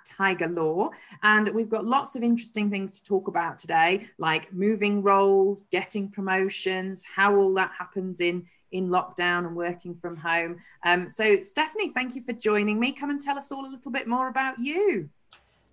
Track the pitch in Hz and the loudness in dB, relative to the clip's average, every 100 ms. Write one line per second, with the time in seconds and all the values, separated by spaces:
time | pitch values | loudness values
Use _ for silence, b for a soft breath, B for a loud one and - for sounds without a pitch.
0 | - - 196 180 170 175 160 165 269 B | -10 -2 0 2 -2 0 0 0 -2 B
1 | B B 208 214 208 214 220 220 226 262 | B B 4 4 4 0 0 -2 0 0
2 | - 254 233 233 - 214 208 196 190 - | 0 -2 2 2 0 -2 -2 -2 -6 -10
3 | - 190 202 170 165 - 165 165 165 196 | -2 -2 0 -4 -4 -6 -2 2 4 2
4 | - - 160 160 - 185 202 214 208 202 | -2 -6 -2 -2 -2 0 0 2 2 2
5 | 196 196 196 196 190 196 - 180 196 208 | 4 6 6 6 4 0 -2 -4 -2 -6
6 | 196 202 190 190 190 - 196 185 190 185 | -6 -6 -2 0 0 -2 -4 -2 -4 -10
7 | - - 202 202 196 190 185 - 180 196 | -6 2 4 6 4 2 0 -4 -10 -6
8 | 185 175 175 180 175 b b 185 185 180 | -6 -2 0 0 -6 b b -4 0 0
9 | 180 - 175 175 175 170 170 175 175 170 | 0 -2 0 0 -2 -4 -4 -6 -10 -12
10 | 175 170 165 165 170 175 B B 175 180 | -12 -8 -2 -2 -2 -8 B B 0 0
11 | 180 - 214 202 - - 311 440 359 254 | 0 0 4 4 2 -2 -2 -2 -4 -4
12 | 254 254 247 233 220 208 208 214 254 285 | -6 -8 -8 -4 0 2 2 0 -2 -2
13 | 285 285 285 277 - 269 269 262 277 254 | -4 -4 -4 -6 -8 -12 -12 -14 -8 -6
14 | 226 247 262 254 269 254 262 330 415 233 | -2 -2 -2 -2 -4 -4 -4 0 0 0
15 | 151 _ _ b b b b | -4 _ _ b b b b